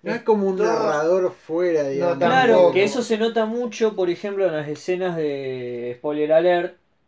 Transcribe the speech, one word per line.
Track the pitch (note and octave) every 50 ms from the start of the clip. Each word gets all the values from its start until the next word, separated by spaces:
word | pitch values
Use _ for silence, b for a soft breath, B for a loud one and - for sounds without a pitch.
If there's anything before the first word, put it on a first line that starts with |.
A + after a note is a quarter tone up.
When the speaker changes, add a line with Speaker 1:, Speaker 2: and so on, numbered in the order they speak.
Speaker 1:
No | - G3
es | G#3+ A#3
como | - - G#3+ G#3 G3 G3
un | F#3
Speaker 2:
Todo | F#3 G#3
Speaker 1:
narrador | A3 A3+ A3 A3 G#3+ - D3 D#3 E3 F3+ F#3+ F3+ F3+
fuera, | - - - - D#3+ E3+ F3+ F3+ E3 D#3 D3
Speaker 2:
No, | C#3
Speaker 1:
digamos. | C3+ C#3 F3 F3 E3+ -
Speaker 3:
Claro, | F3 - - - B3+ A#3 A3+
Speaker 2:
tampoco. | - F3 E3+
Speaker 3:
que | E3+ F#3 G3+
eso | G#3 G#3 B3+
se | A3+ A3 A3+ G#3
nota | A3 A3+ A3 A#3 A3
mucho, | G#3+ A3+ A#3+ B3 A#3 G#3+ - A3+ A3 G#3
por | F#3 F#3 E3+
ejemplo, | F3 - - G3+ G3+ G3 G3
en | F3+
las | D#3+ D3+ D3 D3
escenas | D3+ C#3+ - - F#3 F3+ F#3 F#3 E3+
de, | D#3+ D#3 D3 C#3+ C#3 C3+ C3 C3 B2+ B2 B2 B2 A#2+ A#2+ B2 A#2+ -
spoiler | - D3+ D3+ D3+ D3+ D3+
alert, | D#3 D#3+ F3 F3+ F3+ F3 E3+ F3+ - _ _ _ _ _ _